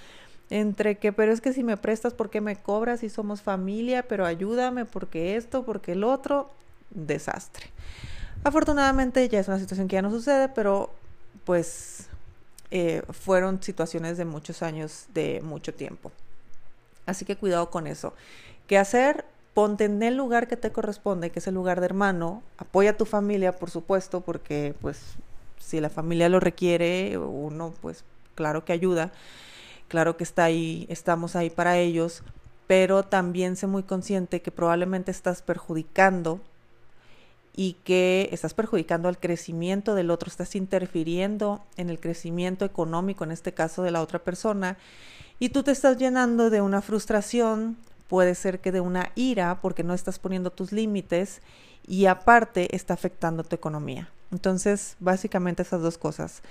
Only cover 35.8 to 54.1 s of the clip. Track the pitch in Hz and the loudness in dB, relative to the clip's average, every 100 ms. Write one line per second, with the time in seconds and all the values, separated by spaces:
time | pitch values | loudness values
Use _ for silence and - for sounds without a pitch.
35.8 | - - 190 185 160 185 - - - - | 0 6 6 6 -2 -4 -8 -20 -20 -20
36.8 | - - - - - _ _ - 190 170 | -20 -20 -20 -20 -20 _ _ -4 -4 -2
37.8 | - 185 185 185 196 - 160 - 214 190 | 0 4 4 4 2 -2 -4 -2 0 0
38.8 | 160 170 180 180 175 170 - 165 175 196 | 0 0 0 0 -2 -4 -4 -4 -2 0
39.8 | 202 196 170 170 - - 180 202 190 190 | 0 0 2 0 -4 -10 -6 -6 -2 -2
40.8 | 180 170 160 175 196 208 208 208 - - | 0 -2 -2 0 -2 0 -2 -4 -8 -8
41.8 | 175 165 165 165 170 170 180 190 196 190 | -6 -4 -6 -6 -6 -4 -2 -2 -2 -2
42.8 | 160 165 190 190 160 165 180 - 165 - | -2 -2 -2 -4 -6 -6 -6 -2 -2 -2
43.8 | 180 170 160 175 - 180 226 202 185 190 | -2 0 -2 -4 -6 -4 -2 0 -2 -6
44.8 | - - - - - - 247 277 285 262 | -14 -20 -20 -20 -18 -4 -2 2 2 4
45.8 | 277 247 254 254 240 233 226 214 196 196 | 6 6 4 4 4 4 4 4 4 2
46.8 | 196 214 - 202 202 240 226 220 226 226 | 0 -2 0 0 0 2 2 2 -2 -6
47.8 | - - - 185 180 180 196 180 185 185 | -12 -20 0 4 4 4 -2 -2 -2 0
48.8 | 180 180 180 226 254 220 175 185 190 - | 0 -2 -2 0 0 2 0 0 -2 -2
49.8 | 175 180 - - 190 185 180 - 185 208 | -2 -2 -4 -6 -4 -4 -4 -6 -4 -2
50.8 | 220 202 - 170 196 - - - - - | 0 -2 0 -2 -2 -8 -20 -20 -20 -18
51.8 | - 185 190 190 - 233 226 180 180 185 | -4 4 6 6 8 8 8 0 0 0
52.8 | - 175 180 - 165 165 156 165 156 151 | -2 -2 -4 -2 -2 -2 -4 -4 -4 -4
53.8 | 135 - 170 | -6 -8 -12